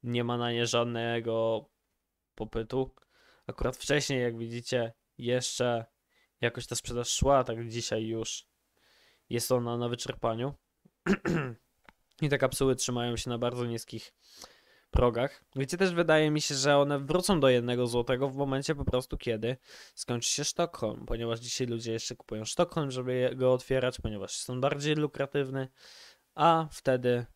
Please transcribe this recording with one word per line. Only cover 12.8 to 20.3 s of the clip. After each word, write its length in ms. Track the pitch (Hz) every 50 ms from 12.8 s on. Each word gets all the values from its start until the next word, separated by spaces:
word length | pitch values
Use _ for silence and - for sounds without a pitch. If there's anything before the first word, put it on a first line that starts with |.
| - - 123 120 120 120 120 113
się 120 | - 127
na 80 | 120 117
bardzo 280 | 123 120 123 123 120
niskich 480 | 120 117 113 - - - 110 - - _ _ _ - - - - - - _ _ _ _ _ _ _ -
progach, 500 | - 123 120 113 117 123 143 - - _ _ _
gdzie 220 | 135 135 131 - 175
też 160 | 196 185 175
wydaje 380 | 170 175 160 156 156 156 151
mi 100 | 151 151
się, 140 | 147 - 143
że 220 | 131 131 143 143 143
one 220 | 143 143 143 143
wrócą 400 | 139 135 156 180 175 - 202 165
do 100 | 135 135
jednego 380 | 127 123 120 120 123 120 127 120
złotego 420 | 117 123 120 - 131 123 135 139
w 60 | 131
momencie 400 | 135 139 139 135 135 139 - 156
po 100 | 143 139
prostu, 320 | - - 127 131 - - -
kiedy 400 | - 123 113 107 110 117 131 - _ - - - - - _
skończy 340 | - - - 123 120 117
się 140 | -